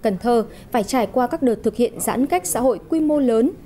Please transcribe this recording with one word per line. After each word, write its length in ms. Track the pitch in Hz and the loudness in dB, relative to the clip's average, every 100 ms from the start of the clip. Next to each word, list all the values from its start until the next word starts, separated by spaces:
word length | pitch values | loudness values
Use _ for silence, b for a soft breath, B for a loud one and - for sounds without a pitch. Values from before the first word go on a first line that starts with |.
Cần 140 | 226 190 | -2 -2
Thơ 220 | 233 240 220 B B | 2 0 0 B B
phải 140 | 247 | -4
trải 220 | 202 262 202 | 0 0 0
qua 140 | 254 247 | 0 -2
các 160 | 330 | 0
đợt 200 | 262 208 | 0 0
thực 140 | 220 214 | -2 0
hiện 240 | 240 - | -2 0
giãn 260 | 180 214 277 | -4 -2 0
cách 200 | 359 359 | 0 -2
xã 140 | - | 0
hội 180 | 254 196 - | 0 0 -2
quy 120 | 330 | 0
mô 180 | 302 302 | 2 2
lớn. 320 | 262 226 262 - | 2 4 2 -2